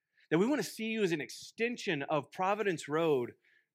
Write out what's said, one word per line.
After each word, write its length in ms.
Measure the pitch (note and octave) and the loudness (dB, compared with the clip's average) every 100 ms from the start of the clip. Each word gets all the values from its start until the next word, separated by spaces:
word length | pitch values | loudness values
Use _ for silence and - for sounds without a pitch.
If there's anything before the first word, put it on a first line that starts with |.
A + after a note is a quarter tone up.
| _ _ _ | _ _ _
That 80 | D#3 | 2
we 80 | A3 | 4
wanna 160 | C#4+ | 2
see 240 | F3+ - A3 | -2 -6 -4
you 160 | A3+ | 0
as 100 | F#3+ | 0
an 80 | E3 | 0
extension 840 | B2 - - - A#3 A#3+ - D3+ | -4 -10 -16 -4 -2 -2 -2 -2
of 280 | C#3 D3+ C3 | 0 -2 -2
Providence 560 | - F#3 G#3 G3+ D#3+ - | -2 0 2 0 -2 -2
Road, 460 | D3+ E3 C#3 A#2+ - _ _ _ | 2 4 4 2 -8 _ _ _